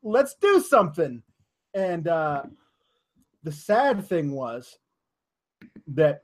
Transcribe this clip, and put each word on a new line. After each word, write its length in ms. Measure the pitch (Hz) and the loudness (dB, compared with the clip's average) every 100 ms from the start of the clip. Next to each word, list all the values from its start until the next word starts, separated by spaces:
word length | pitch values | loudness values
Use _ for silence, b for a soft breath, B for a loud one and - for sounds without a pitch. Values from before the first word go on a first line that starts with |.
Let's 320 | 220 226 277 | 0 0 0
do 260 | - 403 381 | 0 4 4
something." 640 | - 262 185 151 147 120 _ _ _ _ _ | 4 4 4 -2 -4 -6 _ _ _ _ _
And, 340 | 196 190 170 160 | -4 -4 -4 -2
uh, 340 | 165 156 147 - - _ _ _ _ _ _ _ _ | -2 0 -2 -6 -18 _ _ _ _ _ _ _ _
the 100 | 156 | -12
sad 540 | 147 - 214 277 208 196 | -12 0 2 2 0 -2
thing 260 | 175 143 | -2 -2
was 460 | 135 123 120 123 _ _ _ _ _ _ _ _ _ - - - | -6 -8 -10 -14 _ _ _ _ _ _ _ _ _ -20 -20 -10
that 360 | 135 151 143 | 0 0 0